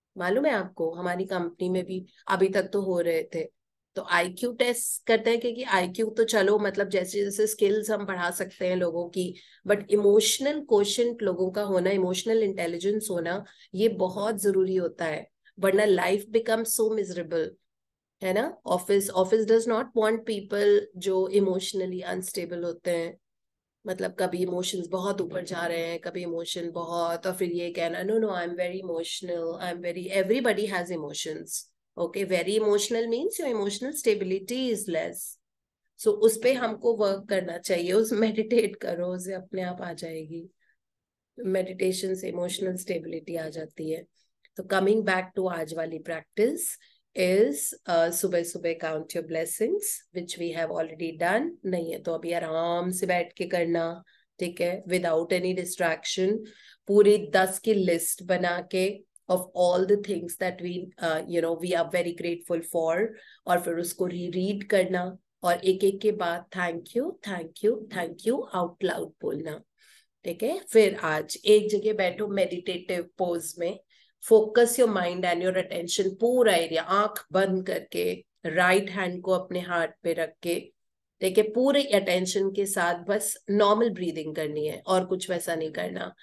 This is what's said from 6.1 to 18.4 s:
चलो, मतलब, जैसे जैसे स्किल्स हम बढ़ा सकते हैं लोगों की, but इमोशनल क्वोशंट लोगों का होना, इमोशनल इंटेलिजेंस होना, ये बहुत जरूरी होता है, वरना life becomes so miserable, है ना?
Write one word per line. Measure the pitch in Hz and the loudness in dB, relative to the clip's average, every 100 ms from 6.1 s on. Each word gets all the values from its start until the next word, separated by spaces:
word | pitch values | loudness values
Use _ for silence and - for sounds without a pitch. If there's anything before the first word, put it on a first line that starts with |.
| 220 | 2
चलो, | 226 220 196 214 | 2 4 4 4
मतलब, | 208 196 196 | 2 0 -2
जैसे | 196 180 202 | -2 -2 -2
जैसे | 202 196 214 | -2 0 0
स्किल्स | - 202 214 208 | 2 2 2 0
हम | 208 196 | -4 -2
बढ़ा | 185 175 | -2 -4
सकते | 180 185 - 180 | -4 -8 -4 -2
हैं | 180 | 0
लोगों | 175 165 175 | 0 -2 -4
की, | 185 180 - - - 190 | -4 -6 -6 -18 -16 0
but | 208 - | 0 4
इमोशनल | 208 202 208 214 - 269 302 | 4 8 6 6 2 0 0
क्वोशंट | 285 208 202 - 240 233 | 4 4 4 2 0 0
लोगों | 202 175 185 | -2 0 0
का | 202 | 0
होना, | 202 185 180 | 0 2 4
इमोशनल | 196 185 180 226 226 | 2 2 0 2 2
इंटेलिजेंस | 208 185 170 170 190 214 208 | 2 0 -4 -2 -2 -2 -2
होना, | 175 170 190 208 - - | -4 -2 -4 -8 -20 -12
ये | 185 220 | 2 2
बहुत | 185 185 196 208 208 | 2 -2 0 -2 0
जरूरी | 202 190 185 185 | 2 4 2 2
होता | 170 - | -2 -2
है, | 165 151 - _ _ - | -4 -4 -8 _ _ -2
वरना | 196 190 | 2 4
life | 214 180 175 202 202 226 | 4 4 4 0 0 0
becomes | 220 226 226 - | 2 0 0 0
so | 220 220 | 0 0
miserable, | 185 175 160 170 156 - _ _ _ _ _ _ | -4 -6 -4 -4 -4 -8 _ _ _ _ _ _
है | 196 | -2
ना? | 208 | 0